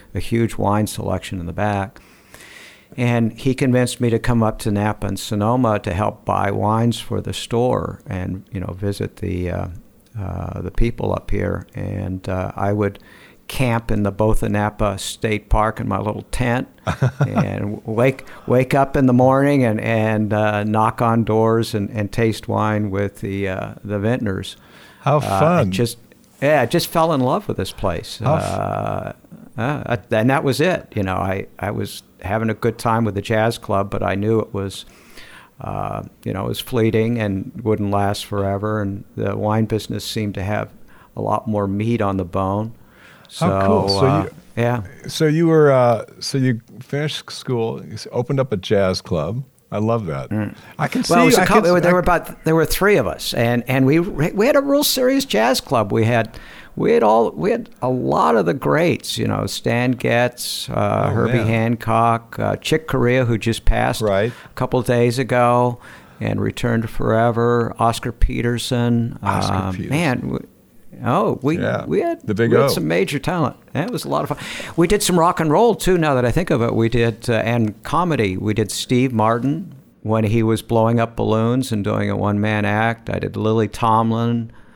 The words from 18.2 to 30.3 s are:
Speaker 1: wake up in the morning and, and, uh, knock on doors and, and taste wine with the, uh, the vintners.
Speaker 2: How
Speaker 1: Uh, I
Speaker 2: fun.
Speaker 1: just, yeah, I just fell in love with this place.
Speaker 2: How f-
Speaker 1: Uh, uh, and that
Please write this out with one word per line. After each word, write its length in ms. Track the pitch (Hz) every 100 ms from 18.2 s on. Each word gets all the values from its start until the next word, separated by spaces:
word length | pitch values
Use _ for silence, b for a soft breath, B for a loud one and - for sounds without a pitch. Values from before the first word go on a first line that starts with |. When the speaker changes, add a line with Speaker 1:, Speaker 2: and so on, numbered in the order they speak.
| B B -
Speaker 1:
wake 260 | 123 131 143
up 200 | 139 143
in 100 | 127
the 60 |
morning 500 | 123 127 135 143 143
and, 180 | 120 107
and, 500 | 110 113 110 107 104
uh, 320 | 107 107 104
knock 380 | 107 107 110 -
on 220 | 117 117
doors 500 | 107 110 113 113 113
and, 160 | 107 101
and 220 | 110 101
taste 360 | - 113 104 -
wine 420 | 107 107 107 104
with 300 | 95 101 -
the, 280 | 104 98 95
uh, 240 | 95 104 107
the 140 | 104 104
vintners. 560 | 110 127 107 95 95 - B B B B
Speaker 2:
How 160 | 143 143
Speaker 1:
Uh, 20 |
I 200 | 104 98
Speaker 2:
fun. 320 | 151 175 107
Speaker 1:
just, 260 | 95 117 - - - _ -
yeah, 200 | 139 151
I 40 | 120
just 200 | 175 -
fell 240 | 170 165
in 100 | 147
love 260 | 127 175 -
with 100 | -
this 140 | 95
place. 460 | - 98 85 - -
Speaker 2:
How 160 | 98 95
f- 80 |
Speaker 1:
Uh, 680 | 95 - 50 50 52 50 50 - _ - - -
uh, 400 | 117 147 - 117 -
and 180 | 110
that 140 | 120